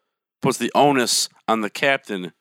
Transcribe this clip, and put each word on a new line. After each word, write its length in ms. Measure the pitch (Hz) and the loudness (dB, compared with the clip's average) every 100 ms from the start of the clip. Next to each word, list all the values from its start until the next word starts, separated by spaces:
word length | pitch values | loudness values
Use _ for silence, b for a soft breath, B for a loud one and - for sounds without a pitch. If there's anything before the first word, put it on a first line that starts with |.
| _ _ _ _ | _ _ _ _
puts 180 | 135 120 | -4 -2
the 120 | 120 - | -2 2
onus 520 | 143 135 113 - - _ - | 4 4 2 0 -4 _ -2
on 140 | 113 | -2
the 60 | 104 | -2
captain 600 | - 143 135 - 101 87 - | -2 0 0 -4 -8 -8 -12